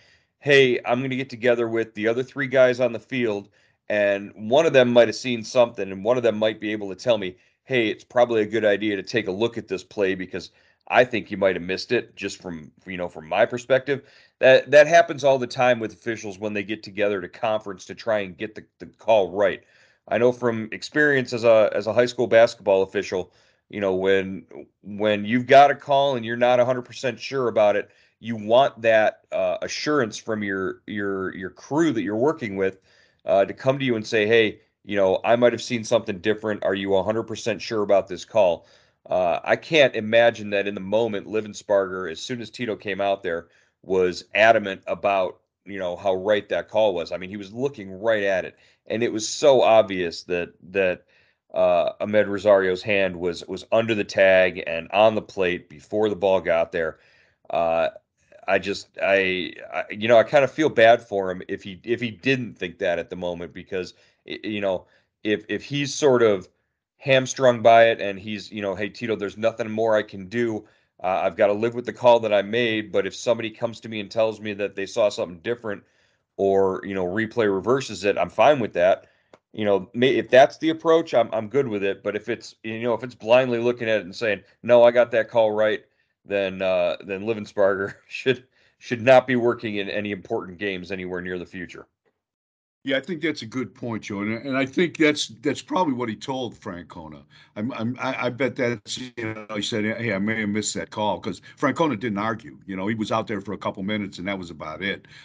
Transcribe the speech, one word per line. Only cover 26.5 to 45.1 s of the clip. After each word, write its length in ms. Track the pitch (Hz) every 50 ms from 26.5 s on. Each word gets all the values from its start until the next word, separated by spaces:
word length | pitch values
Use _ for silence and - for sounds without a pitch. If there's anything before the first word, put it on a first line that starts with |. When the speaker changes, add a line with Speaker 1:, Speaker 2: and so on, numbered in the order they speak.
| 127 123
Speaker 1:
a 40 | 120
hundred 180 | 123 131 127
percent 360 | 123 - 110 - - 127 113 107
sure 300 | - - 139 135 127 117
about 260 | 107 113 107 104 101
it, 160 | 101 - - _ _ _ _ _ _
you 160 | - 113 117
want 440 | 107 104 104 113 127 139 123 - 110
that, 460 | 113 113 110 110 107 98 - - _ _
uh, 260 | - 87 95 90 85 -
assurance 560 | 90 92 - - - 147 151 147 120 107 -
from 280 | - - - 110 107 104
your, 380 | 101 98 95 95 92 92 - _
your, 480 | - 104 104 101 101 98 95 95 92 -
your 160 | 90 95 90
crew 400 | - - - - 139 156 170 156
that 100 | 127 113
you're 140 | 87 98 107
working 400 | 110 123 156 160 160 127 104 98
with, 240 | 95 95 98 95 _ _ _ _ _ _ _ _ _ _
uh, 200 | - 92 98 98
to 80 | 95
come 240 | 101 - - 131 135 143
to 60 | 135
you 120 | 127 117
and 100 | 110 107
say, 180 | - 120 110 104
"Hey, 360 | 104 117 113 110 104 90 - _ _ _ _ _
you 100 | - 101
know, 260 | 101 95 95 92 - -
I 100 | 101 117
might 180 | 120 123 120
have 100 | 117 113
seen 200 | - - 127 113
something 380 | 107 - 123 113 - - 101 90
different. 440 | - 107 104 104 - 110 104 - -
Are 100 | - 98
you 200 | 98 98 98 98
a 80 | 95
hundred 220 | 90 104 110 113 110
percent 360 | - 113 104 - 117 104 90
sure 220 | - - 117 107
about 240 | 104 98 101 95 92
this 180 | - 92 82 -
call?" 420 | - - 113 101 90 85 - - _ _ _ _ _ _ _ _
Uh, 340 | - - 90 92 85 78 -
I 140 | - - 113
can't 400 | 117 - - 165 156 139 120 -
imagine 540 | 113 107 107 113 113 117 120 113 113 104 104
that 180 | 101 101 98 101
in 60 | 101
the 60 | 104
moment, 460 | 95 95 104 110 120 113 104 98 -
Livensparger, 840 | - 104 110 107 104 101 - - - 104 98 98 92 92 92 92 82
as 100 | 82 -
soon 200 | - - 127 120
as 100 | 113 104
Tito 260 | - - 123 110 101
came 240 | - - 107 95 95
out 240 | 98 98 98 98 -
there, 240 | 90 85 85 82 _ _ _ _ _ _ _ _
was 400 | - 95 92 90 90 87 - - _ -
adamant 480 | 101 107 113 113 110 104 98 95 92 _ -
about, 520 | 95 87 82 101